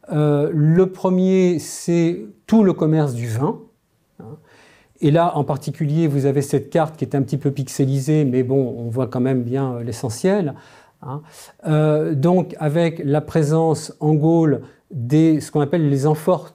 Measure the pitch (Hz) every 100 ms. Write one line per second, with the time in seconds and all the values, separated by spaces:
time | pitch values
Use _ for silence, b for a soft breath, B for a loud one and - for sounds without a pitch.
0 | - 165 151 143 151 160 151 165 185 185
1 | 190 185 185 190 180 170 - - - 170
2 | 165 180 214 - - 226 196 - 156 156
3 | 151 120 120 113 147 233 - _ _ _
4 | _ _ 113 151 b b b b b _
5 | 151 156 170 151 143 135 - 139 151 151
6 | 165 139 135 139 139 143 - 170 156 160
7 | 127 143 135 143 143 135 135 - 135 139
8 | 131 156 143 123 127 135 123 117 117 113
9 | 127 127 123 131 120 131 135 123 117 113
10 | 127 107 185 202 160 - B B B _
11 | 135 139 156 B B B 185 151 156 151
12 | 160 151 156 185 160 - 156 151 170 160
13 | 143 151 151 165 147 160 165 156 - -
14 | 151 156 156 165 160 127 B B _ 156
15 | 120 151 160 156 - 151 147 180 151 139
16 | 143 156 - 180 -